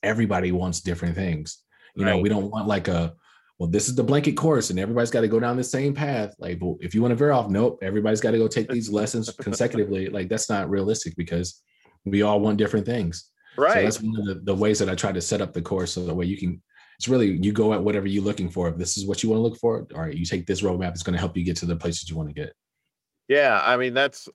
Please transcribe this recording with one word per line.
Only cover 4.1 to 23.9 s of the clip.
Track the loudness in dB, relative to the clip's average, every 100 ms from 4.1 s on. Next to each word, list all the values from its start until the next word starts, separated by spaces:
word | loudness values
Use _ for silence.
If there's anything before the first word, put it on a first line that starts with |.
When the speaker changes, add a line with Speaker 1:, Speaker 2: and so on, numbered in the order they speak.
| 2 2
Speaker 1:
course | 2 2 2 2
and | -2
everybody's | -2 0 0
gotta | 2 2
go | 2
down | 2 -2
the |
same | -2 -2 -2
path." | 0 -2 -2 -4 -8
Like, | -8 -4
"Well, | -4 -6
if | -2 2
you |
wanna | 2 4
veer | 4
off, | 4 2
nope, | 2 2 0
everybody's | -4 0 2 2
gotta | 2 4
go | 2
take | 0 -2
these | -2 -2
lessons | -2 0 -2 -6
Speaker 2:
<laughs> | -6
Speaker 1:
consecutively." | -4 0 0 0 0 0 -2
Like, | -4 -2
that's | -2 -2
not | -2 0
realistic | 0 0 -2 -4 -8
because | -4 -4 -4 -10 _ _ _ _ 0
we | 2
all | 4 4
want | 4 2
different | 2 0 0
things. | -2 -2 -6 -14 _ _ 2 4
So | 4
Speaker 2:
Right. |
Speaker 1:
that's | 2 0
one | -4 -4
of | -4
the, | -4
the | -2 2
ways | 2 2
that | 2
I | 0
try | -2
to | -2
set | -2 -2
up | -2
the | -6
course | -4 -2 -2
so | -4 -4
that | -2
way | -2
you | -2
can, | -4 -6 _ _ _ -6
it's | 2
really, | 4 4 2
you | 2
go | 4 2
at | 4
whatever | 2 0 0
you're | 0
looking | 0 -2 -4
for. | -2 -2
If | -2
this | -4 -4
is | -4
what | -2
you | 2
wanna | 2
look | 0 0
for, | -2 -2 -6 -8
all |
right, | -6 -4
you | -4
take | -4 -2
this | -2
roadmap, | 0 0 -2
it's | -4
gonna | -2 -2
help | -2 -2
you | -2
get | -2
to | -2
the | -2
places | -4 -6 -6
you | -8
wanna | -6
get. | -8 -12 -14 _ _ _ _ _ _ 2
Speaker 2:
Yeah, | 4 6 4
I | 4 2
mean, | 2